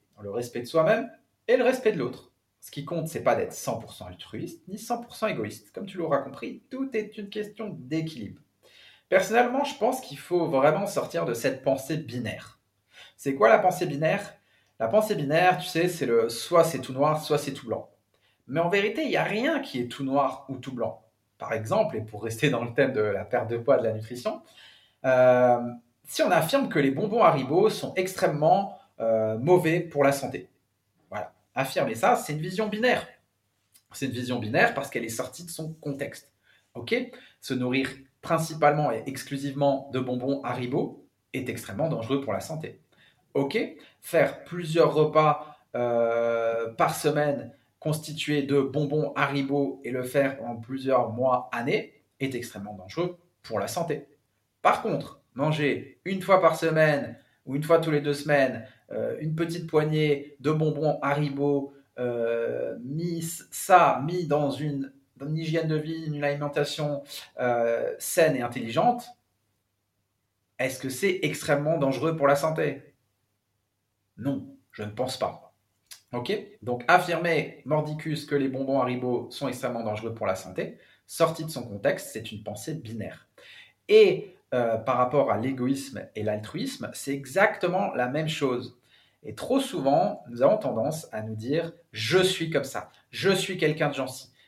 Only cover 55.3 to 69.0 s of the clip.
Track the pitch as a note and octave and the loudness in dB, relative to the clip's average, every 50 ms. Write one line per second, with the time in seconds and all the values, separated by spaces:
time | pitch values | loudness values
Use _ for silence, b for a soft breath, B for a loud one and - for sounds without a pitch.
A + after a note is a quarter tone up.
55.3 | _ B2 C#3+ D#3 D#3 D#3 D3+ C3+ A#2 - - - - _ - F3+ G3 F#3 - - | _ -2 0 0 2 2 0 0 0 -2 -6 -12 -18 _ -8 -6 -6 -4 2 4
56.3 | F#3+ E3+ D#3+ D#3+ D#3+ - E3 D#3+ D#3+ D#3 D#3 D3+ D3 C3+ A#2 A2+ B B B B | 6 6 6 6 4 4 0 2 4 4 4 4 4 2 -2 -6 B B B B
57.3 | B B _ - C3+ D3 D3+ E3+ E3 D#3+ D#3+ D#3+ D3+ C#3+ C#3+ D3 C#3+ C#3+ - D#3 | B B _ -6 -6 -4 4 4 4 4 6 2 0 0 0 0 -2 -2 0 2
58.3 | D3 C#3+ C3+ B2+ A2+ A2+ B B B B B - - A2 A2+ A#2 A#2 - D3+ D#3+ | 4 4 4 2 0 -4 B B B B B -8 -6 -4 -4 -4 -4 -4 -4 -4
59.3 | D#3 D#3+ E3+ E3 E3+ F3 E3 E3 - D3+ D3+ D#3 D#3 D#3 D3+ D3+ C#3+ C#3 - - | -2 -2 -2 -2 -4 -6 -4 0 2 2 2 2 2 2 2 2 2 0 -2 -8
60.3 | - - B2+ D3 D#3+ D#3 D#3 D#3 C#3 C#3+ D3 D3 C#3+ - C3+ C#3 C#3+ D3+ D3+ C#3 | -14 -4 0 0 2 2 2 0 0 2 0 0 0 0 0 0 2 2 0 0
61.3 | C3+ C#3 C#3+ C#3+ C#3+ C#3 C3+ B B B B B _ - B2 B2 A#2+ A#2+ A#2 A#2 | 0 0 2 2 2 2 0 B B B B B _ -6 -4 -2 -2 0 0 0
62.3 | A#2 A#2 A#2 A#2+ A#2+ A#2+ A#2+ A#2+ - A#2 A#2+ C3 C#3+ D#3+ F3 F3 E3+ E3 E3 E3 | 0 0 -2 -2 -2 -4 -4 -6 -6 -8 -8 -6 -6 -4 -4 -4 -4 -4 -6 -8
63.3 | - - - - - - - - F#3 F3 E3 C3+ C3 B2+ C#3 D#3+ F3+ F3+ E3+ C#3 | -10 -12 -14 -14 -12 -8 4 6 8 8 8 6 4 2 -2 -2 -2 -2 0 0
64.3 | D3 D3+ D3 C#3 C3 - D#3 D3 C#3 C3+ C3+ - - _ _ _ _ - C#3 D3+ | 2 2 2 0 -2 -2 -4 -4 -4 -4 -6 -8 -12 _ _ _ _ -12 -8 -6
65.3 | D#3 D#3+ E3 D#3+ D#3 E3 D#3+ D#3 D#3 D3+ D3 D#3+ E3 D#3+ D#3+ D#3 D3 D3 D3 C#3+ | -4 -4 -2 -2 0 0 0 0 0 -2 -2 -4 -8 -6 -6 -6 -4 -2 -2 -2
66.3 | C#3+ C#3+ D3 C#3+ - D3+ C#3+ - - - D3+ D3+ C#3+ C#3 B B B B B B | -2 -2 -4 -4 -2 -2 -2 -2 -2 -4 -4 -4 -4 -6 B B B B B B
67.3 | _ - B2+ B2 A#2+ A#2 A#2 A#2 A#2 A#2+ A#2+ - - - - - - F3+ E3 D3 | _ -2 0 0 2 2 2 2 2 0 -2 -4 -4 -6 -8 -2 4 4 4 6
68.3 | C3+ B2 A#2+ A#2+ - - A2+ A2+ A2+ D3+ G3 B3 B3 A#3+ | 4 2 -2 -4 -4 -6 -6 -2 0 4 4 4 2 2